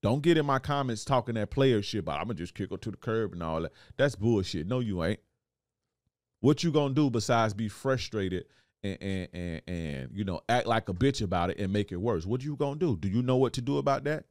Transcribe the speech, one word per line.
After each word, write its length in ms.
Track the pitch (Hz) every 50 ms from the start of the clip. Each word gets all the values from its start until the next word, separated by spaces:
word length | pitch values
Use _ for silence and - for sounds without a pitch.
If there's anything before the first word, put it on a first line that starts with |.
| -
Don't 200 | 104 117 147 143
get 140 | 170 170
in 80 | 160 147
my 140 | 143 139 131
comments 460 | 131 - 143 143 139 127 117 110 -
talking 300 | - 139 127 117 - 117
that 140 | 113 104 101
player 300 | - 143 135 135 120 107
shit 200 | 98 - - 107
about, 200 | 82 78 73 71
"I'ma 140 | 85 107 120
just 200 | 76 85 87 -
kick 160 | - 98 90
her 60 | -
to 140 | 95 - 117
the 60 | 98
curb," 360 | - - - 110 113 110 98 87
and 100 | 87 82
all 200 | 82 80 82 82
that. 100 | 78 _ - - - -
That's 180 | - 131 143 131
bullshit. 520 | - 101 117 117 104 92 - - 85 76
No, 140 | 90 123 127
you 220 | 123 110 98 90 82
ain't. 160 | 85 - - _ _ _ _ _ _ _ _ _ _ _ _ _ _ _ _ _ _ _ _ _ _ _ _
What 220 | - 127 147 135 -
you 80 | 170
gonna 240 | 139 151 147 139 135
do 160 | 147 151 139
besides 440 | 113 117 104 - 123 117 110 110 101
be 140 | 98 113 107
frustrated 800 | - - - 135 131 123 - - - 107 98 92 90 90 - _ _ _ _ _ _ _ -
and, 160 | 101 95 -
and, 280 | - 98 95 95 90 - -
and, 300 | 87 87 87 82 78 -
and, 440 | - 90 85 82 78 71 67 65 64 60
you 120 | 98 104
know, 180 | 95 90 78 _ -
act 180 | 117 123 -
like 220 | 107 117 113 - -
a 60 | 95
bitch 280 | 87 131 139 135 - 113
about 280 | 92 92 90 87 90
it 80 | 87 -
and 140 | 101 92 98
make 180 | 104 101 - -
it 40 |
worse? 300 | 87 95 120 110 85 80
What 180 | 95 113 131 127
you 120 | 147 147
gonna 220 | 131 147 143 139 151
do? 180 | 185 165 131
Do 120 | 85 78 98
you 140 | 92 117 127
know 140 | 123 131
what 180 | 127 131 120 -
to 80 | - 120
do 160 | 120 139 143
about 260 | 135 139 135 127 131
that? 220 | 143 151 156 - _